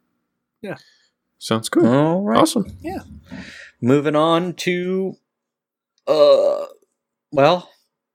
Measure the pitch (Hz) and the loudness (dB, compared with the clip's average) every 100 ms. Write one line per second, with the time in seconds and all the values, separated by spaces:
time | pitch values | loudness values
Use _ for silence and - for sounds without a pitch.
0 | _ _ _ _ _ _ 202 - _ _ | _ _ _ _ _ _ -16 -16 _ _
1 | _ _ _ _ - 113 - 320 339 135 | _ _ _ _ -6 -6 -2 0 2 2
2 | 156 180 208 226 320 247 190 - 302 381 | 0 -2 0 2 2 0 -6 -12 -14 -14
3 | - - - - - - - - 120 143 | -14 -20 -20 -20 -18 -20 -20 -6 0 0
4 | 147 151 165 165 180 - 185 180 180 190 | 0 0 0 0 -2 -6 -6 -4 -4 -6
5 | 190 - _ _ _ _ _ _ _ _ | -6 -10 _ _ _ _ _ _ _ _
6 | - 151 147 135 98 - - - _ _ | -2 4 6 6 2 -2 -8 -18 _ _
7 | _ _ - 143 147 180 - _ _ _ | _ _ -6 2 2 2 -4 _ _ _
8 | _ | _